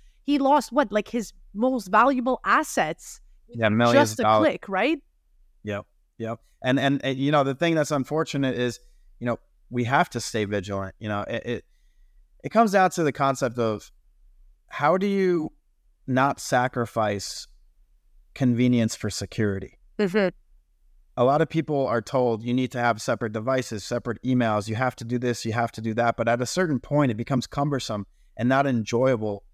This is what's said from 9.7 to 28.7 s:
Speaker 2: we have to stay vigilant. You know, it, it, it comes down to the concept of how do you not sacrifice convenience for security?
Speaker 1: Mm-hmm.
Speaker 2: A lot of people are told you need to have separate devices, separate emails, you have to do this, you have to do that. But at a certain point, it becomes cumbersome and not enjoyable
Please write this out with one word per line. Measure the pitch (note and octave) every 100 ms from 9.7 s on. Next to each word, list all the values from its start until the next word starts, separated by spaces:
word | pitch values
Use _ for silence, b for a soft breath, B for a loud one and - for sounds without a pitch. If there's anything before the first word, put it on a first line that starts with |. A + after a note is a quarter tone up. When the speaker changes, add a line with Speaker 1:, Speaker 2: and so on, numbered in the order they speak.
Speaker 2:
we | A#2+
have | A#2+ C#3+ F3
to | A#2+
stay | - A2+
vigilant. | G2+ G#2 F#2+ G2 F#2+ -
You | G#2+
know, | G#2
it, | - A2+ A2+
it, | A#2 - _ _ _ - _ _ _
it | -
comes | A3 A#3
down | G3 F#3
to | -
the | D#3
concept | - C#3 C3 B2+ B2
of | A2+ G#2 - _ _ _ - - - _ _
how | - D3 F#3
do | G3+
you | G3 F#3 F3 D#3 - _ _ _ _ -
not | B2+ C#3 -
sacrifice | - C3 B2+ B2+ A2+ A#2 G#2+ G2+ - - - - _ _ _ _ _ - _
convenience | - B2+ A#2+ B2+ A#2+ A2+ -
for | G#2+
security? | - G2+ - G#2+ G2 - - _ -
Speaker 1:
Mm-hmm. | G3+ G#3+ F#3 - _ _ _ _ _ _ _ -
Speaker 2:
A |
lot | B2 D3
of | D#3+
people | D#3+ D#3 C#3+ C3+
are | A#2
told | A2 C3 B2 A2+
you | A#2+
need | B2 B2+
to | B2
have | A#2+ G#2+
separate | - A#2 A2+
devices, | A2 A2+ C3 B2 G#2+
separate | - A#2+ A#2+ G#2
emails, | B2 B2+ A#2 G#2+ G#2
you |
have | A2 C3 -
to |
do | A#2 B2
this, | B2 A#2
you | A2+
have | A2+ A#2
to | -
do | A2+
that. | A2 A#2 A#2
But | A#2
at | A#2+
a | B2+
certain | - F3+ C3
point, | - D3 C#3
it | G#2+
becomes | A#2+ C3 -
cumbersome | - D3 C3+ - G#2+ G2 _ _ -
and | A#2+
not | C3+
enjoyable | C#3